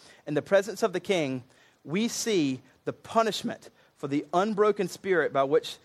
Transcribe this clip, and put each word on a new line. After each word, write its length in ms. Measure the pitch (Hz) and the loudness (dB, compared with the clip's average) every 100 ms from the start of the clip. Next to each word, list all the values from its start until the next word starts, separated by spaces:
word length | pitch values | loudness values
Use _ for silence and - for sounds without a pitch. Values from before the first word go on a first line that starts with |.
| - - - | -20 -18 -4
in 80 | |
the 80 | 147 | -4
presence 420 | - 196 202 - | 2 2 2 -2
of 100 | 220 | -2
the 60 | 175 | -2
king, 440 | - 185 143 131 120 _ _ _ | -2 0 0 -4 -10 _ _ _
we 240 | 135 180 226 | -6 -2 -2
see 540 | - 233 196 143 127 - _ - | -2 0 2 2 -2 -10 _ -10
the 80 | |
punishment 760 | - - 226 226 - 233 - - _ _ - | -10 -2 2 2 0 -6 -10 -14 _ _ -12
for 100 | 143 | -4
the 180 | 143 - | -4 0
unbroken 540 | 175 214 202 214 208 180 | 0 0 2 2 2 -2
spirit 460 | - 196 175 135 | -4 0 2 2
by 100 | 135 | 2
which 340 | 139 156 - - | 2 2 0 -14